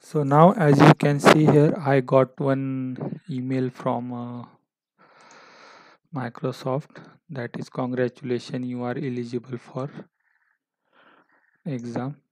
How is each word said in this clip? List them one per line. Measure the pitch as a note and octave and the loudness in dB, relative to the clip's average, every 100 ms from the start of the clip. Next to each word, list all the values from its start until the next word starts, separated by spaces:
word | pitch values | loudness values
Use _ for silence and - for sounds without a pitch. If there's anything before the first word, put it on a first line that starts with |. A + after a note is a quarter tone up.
So | - D#3 | -6 -4
now | C#3 D3 E3+ | 2 6 6
as | G3+ D3+ C#3 | 6 4 6
you | D3+ D3+ | 8 6
can | D3 D3 | 2 2
see | - D#3 D3+ | 4 6 6
here, | D3 D3+ - | 6 4 0
I | C#3 C#3 | 0 0
got | B2+ C3+ C3 - | 2 2 2 -2
one | C#3 C3+ C3+ C3+ C3 B2+ - - - | -4 -2 -4 -6 -6 -8 -10 -12 -10
email | C3 B2+ C3 B2+ | -8 -4 -4 -4
from, | - C3 A#2+ B2 | -6 -6 -6 -8
uh, | B2 A#2+ A#2+ - _ _ _ _ _ _ _ _ - - - - - - _ _ | -10 -12 -14 -18 _ _ _ _ _ _ _ _ -20 -20 -20 -20 -20 -20 _ _
Microsoft | D3 A#2+ - C3 B2+ C3 C3+ - - - _ _ | -10 -10 -8 -10 -8 -6 -6 -8 -20 -20 _ _
that | D#3+ A#2+ - | -12 -12 -12
is, | A#2 | -14
"Congratulations, | - B2+ B2+ B2 - B2 A#2+ - C3 B2+ | -10 -8 -4 -4 -6 -8 -8 -6 -10 -8
you | B2 | -8
are | B2 B2 | -8 -8
eligible | C#3 B2 A#2+ B2 A#2 B2+ | -8 -8 -8 -10 -10 -14
for | - B2+ C3+ - - _ _ _ _ _ _ _ _ _ _ _ _ _ _ _ | -12 -12 -10 -12 -20 _ _ _ _ _ _ _ _ _ _ _ _ _ _ _
exam." | - B2+ A#2+ A#2+ B2+ D3 _ | -10 -10 -8 -8 -10 -12 _